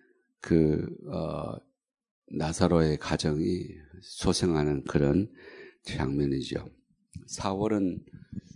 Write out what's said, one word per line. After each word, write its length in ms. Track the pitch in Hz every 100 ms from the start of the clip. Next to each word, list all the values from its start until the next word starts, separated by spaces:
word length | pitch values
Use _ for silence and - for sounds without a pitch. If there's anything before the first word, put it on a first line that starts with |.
| _ _ _ _
그, 460 | - 82 78 80 87 - -
어, 460 | 90 80 78 76 - - _ _ _ _ _ -
나사로의 680 | 71 78 82 90 85 78 76
가정이 680 | - 76 80 76 95 90 - 78 - 90
소생하는 840 | - - 95 87 90 78 73 71
그런 480 | - 76 71 80 107 - - - - -
장면이죠. 880 | - - 65 71 71 67 - - - - _ _ _ - -
사월은 760 | - 101 98 107 107 95 87 - - - - -